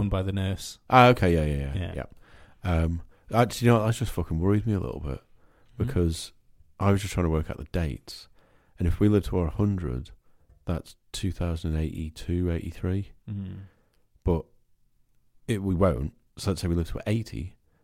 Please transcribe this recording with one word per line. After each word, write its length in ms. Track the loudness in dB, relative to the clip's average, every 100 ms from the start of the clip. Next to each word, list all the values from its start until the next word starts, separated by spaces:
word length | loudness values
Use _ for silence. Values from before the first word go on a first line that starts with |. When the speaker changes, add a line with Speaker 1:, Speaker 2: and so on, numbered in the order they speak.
| 2
Speaker 1:
more. 40 |
Speaker 2:
by 120 | 0
the 80 | -2
nurse. 480 | -2 -2 -4 -8 -16 _
Speaker 1:
Ah, 180 | 8 8
okay, 260 | 8 4 4
yeah, 100 | 2
yeah, 120 | -2 -4 -6
yeah, 180 | -6 -8
Speaker 2:
Yeah. 80 | -10 -14 -20 -20 -20 -8
Speaker 1:
yeah. 80 | 0 2
Um, 180 | 2 -2 -8 -18 -2
actually, 360 | 2 2 2 4
you 60 |
know, 120 | 6 4
that 80 |
just 180 | 0 -2
fucking 280 | -4 -2 0
worried 260 | 2 2 2
me 80 |
a 60 | -2
little 220 | -2 -6
bit 180 | -8 -10 -12 -20 -20 _ -20 -6
Speaker 2:
Hmm. 80 | -2
Speaker 1:
because 460 | 2 0 0 -8 -18 _ _ _ -2
I 120 | 2
was 120 | 2
just 100 | 0
trying 120 | 0 0
to 20 |
work 220 | 0 -2
out 60 | -8
the 80 | -6
dates, 600 | -4 -2 -4 -12 -20 -20 _ _ _ _ _
and 80 | -2
if 120 | 2
we 80 | 4
live 180 | 4 2
to 120 | -2
our 120 | -2
hundred, 580 | 0 0 0 -4 -6 -8 -16 _ _ _ _ -6
that's 300 | -6 -6 -20 _
two 200 | -6 -6
thousand 440 | -4 -4 -2 -2 -2
eighty-two, 720 | -2 -4 -8 -8 -4 -2 0
eighty-three. 600 | -2 -6 -6 -4 -4 -6 -12 -12
Speaker 2:
Mm. 280 | -10 -8 -12 -16 _ _ _ _ _
Speaker 1:
But 220 | 0 0 -2 _ _ _ _ _ _ _ _ _ -6
it, 140 | -4
we 140 | 0 2
won't. 380 | 2 2 -4 -8 _ -8
So 120 | -4
let's 120 | -2
say 60 | 0
we 60 |
live 160 | 0 -2
to 100 | -4 -4
eighty, 500 | -4 -4 -8 -10 -14 _ _